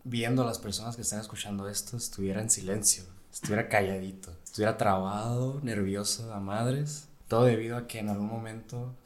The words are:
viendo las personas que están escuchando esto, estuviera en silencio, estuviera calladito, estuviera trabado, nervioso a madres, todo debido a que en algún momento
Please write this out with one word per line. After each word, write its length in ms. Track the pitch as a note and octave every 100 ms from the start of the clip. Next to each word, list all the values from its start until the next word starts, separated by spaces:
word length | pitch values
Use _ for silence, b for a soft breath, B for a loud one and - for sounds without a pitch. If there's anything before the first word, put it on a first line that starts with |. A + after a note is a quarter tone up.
viendo 400 | - A#2+ A#2 B2+ A#2+
las 140 | A2
personas 360 | G#2+ G2 A2+ A#2
que 60 |
están 160 | G#2+ G#2+
escuchando 460 | A2 G#2 G#2 G2+ G2
esto, 260 | G#2 - A#2+
estuviera 440 | - - F#2+ G2
en 80 | A2
silencio, 540 | - F#2 G#2+ G#2+ - F#2 - -
estuviera 360 | - - G#2 A2+
calladito, 640 | G#2+ F#2+ F#2+ F#2+ F#2+ - -
estuviera 340 | - - G#2+ A2
trabado, 840 | G#2 F#2+ F#2+ G#2 A2+ A#2+ C3 C#3+
nervioso 720 | C3 G#2+ F#2+ G2+ G2+ - A2+
a 60 | G#2
madres, 680 | G2 G#2 A#2+ C3+ D3 - - - -
todo 180 | A2+ B2
debido 320 | A2+ A2+ A#2+
a 100 | A#2+
que 120 | A2+
en 100 | G#2+
algún 180 | G2+ G#2
momento 680 | A2+ A2+ A2 - A#2+ B2 B2+